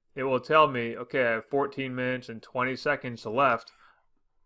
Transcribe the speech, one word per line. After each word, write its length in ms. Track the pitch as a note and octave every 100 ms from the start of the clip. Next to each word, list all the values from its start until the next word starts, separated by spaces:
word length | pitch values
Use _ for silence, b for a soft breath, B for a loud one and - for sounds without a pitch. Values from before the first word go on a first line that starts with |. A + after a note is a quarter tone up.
| _ C3+
it 80 |
will 160 | C3+ B2+
tell 300 | - D#3 D3
me, 260 | B2+ A#2 A#2
"Okay, 260 | A#2+ C#3
I 100 | A#2+
have 180 | A2+ -
fourteen 440 | C#3 C#3 C#3 C3
minutes 360 | B2+ B2+ B2+ B2
and 120 | A2+
twenty 360 | - B2 B2+ B2+
seconds 480 | C#3+ C#3 C3 A#2 A2
left 480 | A#2+ C3+ A#2 - b b b _ _ _ _